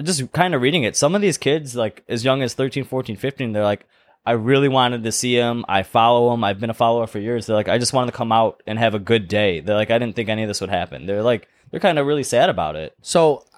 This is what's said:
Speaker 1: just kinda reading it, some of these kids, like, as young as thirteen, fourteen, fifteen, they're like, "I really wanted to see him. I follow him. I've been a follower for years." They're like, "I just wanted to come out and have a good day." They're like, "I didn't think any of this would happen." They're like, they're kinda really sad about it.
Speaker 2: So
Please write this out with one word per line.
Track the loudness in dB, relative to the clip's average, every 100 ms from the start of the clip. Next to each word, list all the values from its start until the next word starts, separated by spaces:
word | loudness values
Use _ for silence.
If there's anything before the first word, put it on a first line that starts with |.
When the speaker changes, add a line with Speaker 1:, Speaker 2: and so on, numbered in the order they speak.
Speaker 1:
just | -4 -4 -4
kinda | -2 0 2
reading | 2 2
it, | 0 0
some | 0
of | 2
these | 0 0
kids, | 0 -2 -2 -4
like, | -4 -4 -8
as | -4 0
young | 0
as | -2
thirteen, | -2 -4 -4 -6
fourteen, | -6 -6 -6
fifteen, | -6 -6 -6
they're | 0 0
like, | -2 _ _ _ _ -2
"I |
really | 0 2 2 4
wanted | 2 2 0
to | -4
see | -4 0 2
him. | 2 -2 -2
I | -2
follow | 0 2 4 4 4
him. | 2 -2
I've | -2
been | -4
a |
follower | 0 2 2 -2
for | -6
years." | -4 -4 0
They're | -2
like, | 2
"I | 0
just | 0
wanted | 0 -2
to | -2
come | 0
out | 2 2 0 -8
and | 0
have | 0 0
a |
good | 0 0 2
day." | 0 2 0
They're | 0 0
like, | 2
"I | 0
didn't | 0 -4
think | -4
any | -2
of | -4
this | -4
would | -4
happen." | -4 -4 -8 -6
They're | -2
like, | 0 0 -4 _ -12
they're | -2
kinda | 0 2
really | 0 -2
sad | 0 2 2
about | 2 -4 -6
it. | -10 _
Speaker 2:
So | -2 2 4 2 _